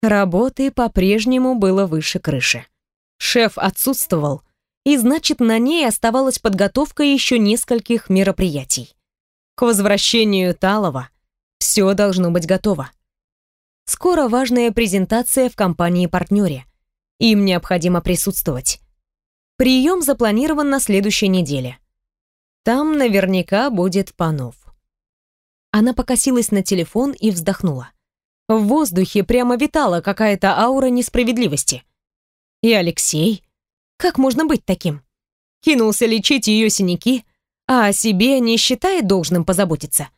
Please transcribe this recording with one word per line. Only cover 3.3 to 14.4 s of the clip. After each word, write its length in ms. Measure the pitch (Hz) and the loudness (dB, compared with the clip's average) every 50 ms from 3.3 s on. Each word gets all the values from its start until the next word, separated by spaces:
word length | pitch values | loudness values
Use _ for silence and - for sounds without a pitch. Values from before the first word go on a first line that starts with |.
| - 240 233 208 - | 0 2 2 2 0
отсутствовал, 880 | - - 190 - - - - 269 - - - - 165 147 147 139 254 _ _ _ _ _ _ _ _ _ | -2 -4 -4 -2 -2 -2 -2 -2 -4 -2 -2 -2 -2 -2 -2 -4 -6 _ _ _ _ _ _ _ _ _
и 140 | 277 294 277 | 0 2 4
значит, 420 | 220 233 277 320 - - 302 - | 4 2 2 2 -2 -4 -2 0
на 180 | 247 226 226 226 | 0 2 2 2
ней 300 | 233 262 320 349 302 240 | 2 0 0 0 0 0
оставалась 500 | 220 - - 226 226 262 269 262 247 - | -2 0 -2 0 0 2 0 0 -2 -2
подготовка 680 | _ 226 196 175 196 202 - 254 294 302 - - 302 | _ -2 0 0 0 0 0 -2 -2 -2 -2 -2 0
ещё 340 | 285 277 269 - - 254 240 | 2 2 2 0 0 0 2
нескольких 720 | 214 202 214 240 - - 247 233 214 - 233 226 - - | 2 2 0 -2 -2 -2 -4 -4 -2 -2 -4 -4 -2 0
мероприятий. 840 | 190 185 196 190 190 - 190 180 147 143 131 - - 127 123 - _ _ _ _ _ _ _ _ _ _ _ _ _ | 0 2 2 0 0 -2 -2 -4 -4 -6 -6 -6 -6 -6 -6 -12 _ _ _ _ _ _ _ _ _ _ _ _ _
К 80 | - 247 | -2 0
возвращению 920 | 233 233 196 196 208 202 202 - - - 233 220 214 202 190 185 180 175 | 0 2 2 2 2 0 0 0 0 2 2 2 2 2 0 0 0 -2
Талова 540 | - - 190 202 214 208 175 131 131 123 - _ _ _ _ _ _ _ _ _ _ | 0 0 0 0 0 0 -2 -4 -6 -10 -12 _ _ _ _ _ _ _ _ _ _
всё 360 | - - - 214 196 190 196 | -4 -2 2 2 2 2 2
должно 360 | 196 208 202 190 180 180 175 | 2 2 0 2 0 0 2
быть 160 | 170 175 165 | 0 0 0
готово. 440 | 160 190 185 - 214 196 151 135 - _ _ _ _ _ _ _ _ _ _ _ _ _ _ _ _ _ _ _ | 0 -2 0 0 -2 -2 -2 -4 -14 _ _ _ _ _ _ _ _ _ _ _ _ _ _ _ _ _ _ _
Скоро 420 | - - - - 359 359 330 285 240 | -10 -10 -2 0 0 2 2 2 2
важная 440 | 214 247 | 0 0